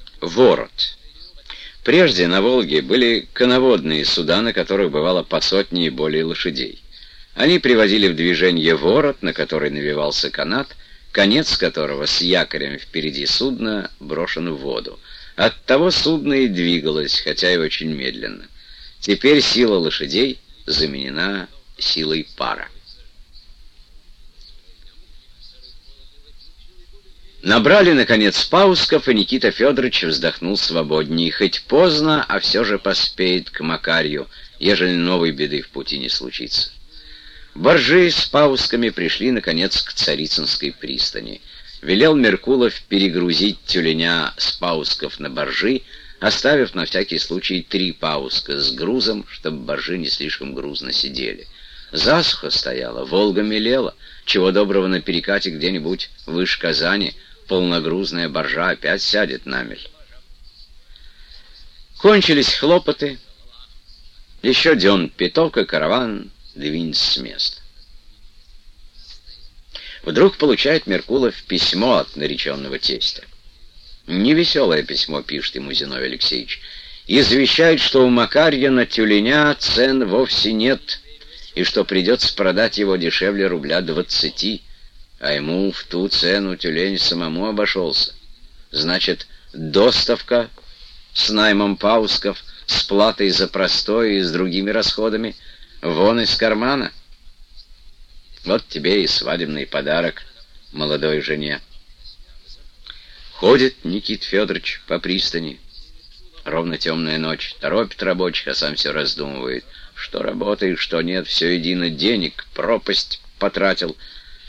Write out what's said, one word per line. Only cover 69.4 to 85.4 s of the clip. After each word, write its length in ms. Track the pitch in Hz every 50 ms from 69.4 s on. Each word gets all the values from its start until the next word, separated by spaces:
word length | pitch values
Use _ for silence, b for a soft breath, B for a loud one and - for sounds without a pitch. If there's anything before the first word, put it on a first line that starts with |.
| - - - - - - B B B B B B B
Вдруг 340 | 85 78 117 175 196 -
получает 480 | - 151 147 113 - - 139 160 156 -
Меркулов 560 | 95 95 87 - - 78 87 127 113 - - -
письмо 520 | - 95 85 - - 80 90 113 131 117
от 200 | 82 67 - -
нареченного 640 | 71 73 71 71 - - 71 69 69 69 67 67
тестя. 460 | 65 - 82 64 - - - - - - - - - - - - - - - - - - - - - _
Невеселое 800 | 73 82 92 104 131 156 160 170 160 - 151 131 95 80 76 67
письмо 400 | - 73 73 - - 76 71 67
пишет 320 | - 78 71 67 - -
ему 180 | 65 69 71 67
Зиновий 340 | 69 71 69 65 64 65
Алексеевич. 540 | 64 64 64 - - - 60 - - - B B B B B B B B B B
Извещает, 720 | - 95 135 131 - 117 139 135 123 - - 165 165 160 131
что 260 | - - - 135 127
у 40 | 127
Макарья 600 | 123 120 113 - - 147 160 165 147 131 131 139
на 160 | 131 127 120
тюленя 680 | - - 117 110 107 104 104 107 120 143 151 147 147 139
цен 520 | - - - - 113 127 135 135 131 123
вовсе 440 | 95 92 123 131 110 - - - 110 113
нет, 480 | 110 110 131 135 123 - - - - - - - - B B B B B B B
и 80 | - 90
что 200 | - - 107 92
придется 500 | - 98 95 87 101 123 123 - - -
продать 420 | - 101 92 90 98 113 110 -
его 180 | 104 104 98 95
дешевле 520 | 90 87 82 - - 92 98 101 98 95
рубля 340 | 92 90 80 71 73 80 90
двадцати, 800 | 92 80 78 80 - - - - - 76 - - 87 104 110 - - b b b b b b - - - - -
а 140 | 62 71 73
ему 380 | 73